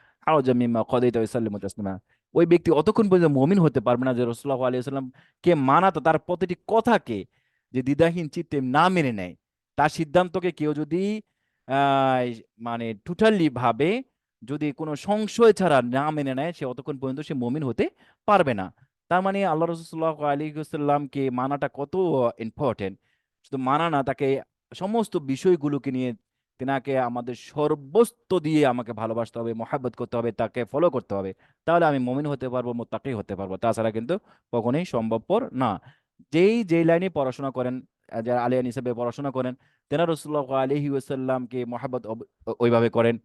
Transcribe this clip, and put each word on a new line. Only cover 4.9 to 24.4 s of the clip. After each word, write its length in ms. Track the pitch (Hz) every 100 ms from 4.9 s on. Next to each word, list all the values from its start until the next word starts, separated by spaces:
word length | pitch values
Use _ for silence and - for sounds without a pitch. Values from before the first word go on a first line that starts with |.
| 135 127 - _ _ 170 160
মানা, 360 | 131 151 190
তো 80 | 156
তার 200 | 160 156
প্রতিটি 360 | - 175 180 180 -
কথাকে 580 | 220 240 202 - 104 87 _ _ _ _
যে 120 | 127
দ্বিধাহীন 460 | 127 143 165 175 151
চিত্তে 320 | 170 165 143
না 280 | 127 143 180
মেনে 220 | 180 135
নেয়, 240 | 104 90 82 _ _ _ -
তার 140 | 151
সিদ্ধান্তকে 640 | - 156 180 180 180 180
কেউ 220 | 156 151
যদি, 480 | 147 151 170 202 214 - _ _ _ -
আহ, 720 | 135 139 139 135 127 123 113 - -
মানে 380 | 117 117 117 110 -
totally 420 | 175 220 208 156
ভাবে, 500 | 123 123 113 156 240 - _ _ _ 113
যদি 260 | 143 147
কোনো 240 | 139 156 147
সংশয় 580 | - 214 214 - 233
ছাড়া 280 | 202 180 139
না 300 | 120 131 151
মেনে 240 | 151 135 131
নেয়, 180 | 165
সে 120 | 165 135
অতক্ষণ 340 | 127 147 139
পর্যন্ত 200 | 131 135
সে 140 | 151
মমিন 300 | 143 120 147
হতে 260 | 135 110 302 - _ _ -
পারবে 280 | 202 143
না। 200 | 101 92 - _ _ -
তার 140 | 180
মানে 240 | 190 196 190
আল্লাহ 240 | 156 170
রাসূল 140 | 165
সাল্লাল্লাহু 420 | 165 160 160 151 147
আলাইহি 280 | 143 156
ওয়াসাল্লামকে 760 | 147 151 156 143 147 143 143 131
মানাটা 400 | 123 135 143 143
কত 240 | - 143 185 180 139 117 -
ইম্পর্টেন্ট। 640 | 113 - 139 107 98 98 _ _ _ _
শুধু 200 | _ 135
মানা 260 | 131 147 170
না, 140 | 147
তাকে 380 | 131 131 139 135